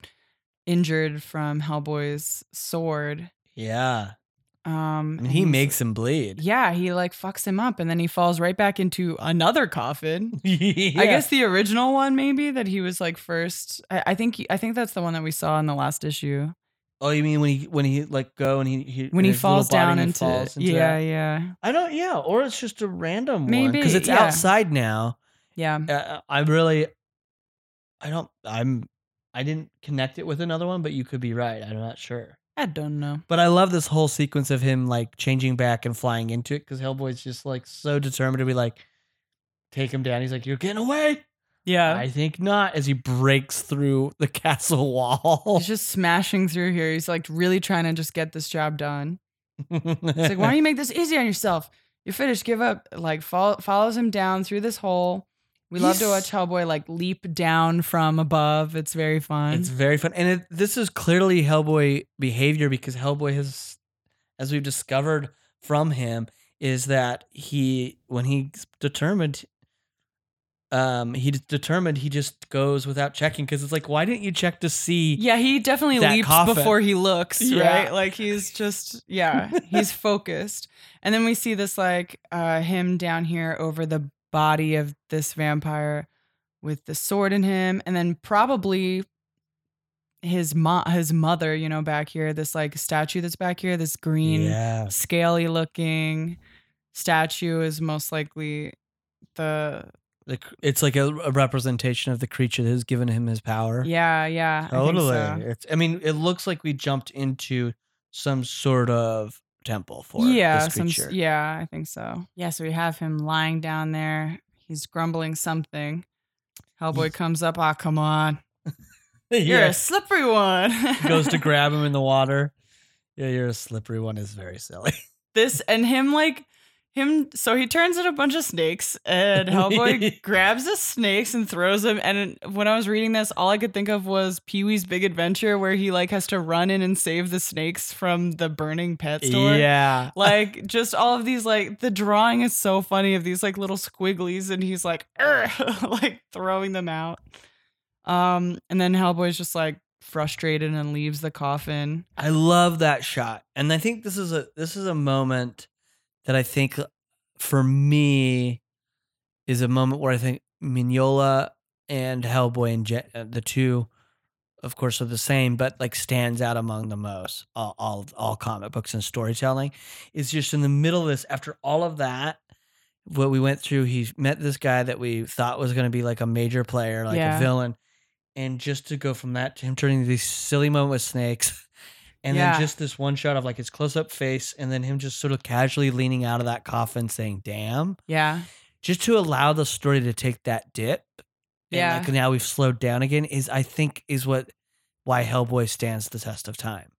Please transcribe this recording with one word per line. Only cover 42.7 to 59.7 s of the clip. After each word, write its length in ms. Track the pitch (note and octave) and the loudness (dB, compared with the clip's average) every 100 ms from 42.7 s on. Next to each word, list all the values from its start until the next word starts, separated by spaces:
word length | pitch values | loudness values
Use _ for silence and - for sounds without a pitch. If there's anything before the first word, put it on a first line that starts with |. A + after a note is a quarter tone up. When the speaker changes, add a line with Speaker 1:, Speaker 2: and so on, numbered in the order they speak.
| D#3+ | 0
Speaker 2:
as 100 | C#3 | 0
he 60 | |
breaks 680 | C3+ B2 B2 C3 C3+ C3 - | 0 0 2 4 4 2 -6
through 500 | - C#3+ C#3+ C3+ C3+ - | -4 -2 2 2 0 -2
the 100 | D3 | -4
<laughs> 140 | - | 0
castle 500 | D#3+ C#3+ - D#3 C#3 | 0 0 2 0 0
wall. 640 | B2+ B2 B2+ D#3+ D3+ - G3 | 0 0 2 2 2 2 0
Speaker 1:
He's 80 | E3+ | 0
just 220 | G#3+ - | -4 -4
smashing 580 | - F3 E3+ F#3 G3+ F#3 | 0 2 2 2 0 0
through 260 | E3 F3+ | 0 0
here. 200 | F3 D#3+ | 0 0
He's, 160 | D#3+ D#3+ | -2 -2
like, 180 | E3 D#3+ | -4 -4
really 300 | D#3+ F3+ F#3 | -2 2 2
trying 260 | - F#3 | 0 0
to 80 | E3 | 0
just 220 | D#3+ D#3+ | -2 -4
get 180 | - D#3+ | -4 -6
this 160 | D#3+ D3+ | -6 -6
job 280 | E3 D3+ D3+ | -2 -2 -2
done. 420 | D3 C#3+ C#3+ F3+ _ _ _ - | -4 -6 -6 -10 _ _ _ -16
Speaker 2:
<laughs> 120 | C#3+ | -8
Speaker 1:
It's 460 | E3+ E3 D#3+ E3+ C#3+ D#3+ | -4 -2 -2 -2 0 0
like, 100 | F#3 | 2
"Why 80 | G#3+ | 4
don't 80 | C#4+ | 4
you 60 | |
make 140 | D#4 C#4 | 4 2
this 160 | C4+ | -2
easy 240 | D4 E4+ D#4 | -2 0 0
on 100 | A#3 | 0
yourself? 440 | F#3+ G#3+ E3+ - _ _ _ | 0 0 -2 -4 _ _ _
You're 80 | - | -12
finished. 320 | G3 C4+ A3+ | -2 0 0
Give 160 | - A3+ | 0 0
up." 260 | A#3+ G#3 - | 0 -2 -8
Like, 300 | - E3 D#3 | -6 -4 -4
fol-, 340 | D#3+ F3 G3 G#3 | -2 0 2 2
follows 360 | F3+ G3+ A3 A#3 | 0 2 2 2
him 140 | A#3 | 0
down 340 | G3+ F#3+ F#3+ | 2 0 0
through 160 | F#3+ G3+ | -2 -2
this 160 | A3 A3 | -4 -4
hole. 500 | G3+ F3+ F3+ F#3+ - _ _ _ _ | -2 0 0 -2 -6 _ _ _ _
We 100 | F3 | 0
love 180 | A#3+ - | 2 4
to 60 | |
Speaker 2:
He's 60 | G#3+ | 2
Speaker 1:
watch 180 | G3 F#3+ | 2 0
Hellboy, 380 | G#3 F3+ F3+ E3+ | -2 0 0 0
like, 200 | D#3 D3 | -2 -4
leap 440 | E3 F3+ F#3 F3+ | -4 -4 -4 -6
down 480 | D#3+ E3 D#3+ E3 E3+ | 0 2 4 4 4
from 380 | E3 E3+ D#3+ D#3+ | 2 2 2 2
above. 560 | D#3+ D#3 D3+ D3+ D#3 D#3+ | 2 4 4 2 0 -4
It's 160 | D#3 | -4
very 240 | D#3+ D#3 D#3 | -2 0 0
fun. 360 | D3 D3+ D3 | 0 0 0
Speaker 2:
It's 160 | D#3 F3+ | 0 0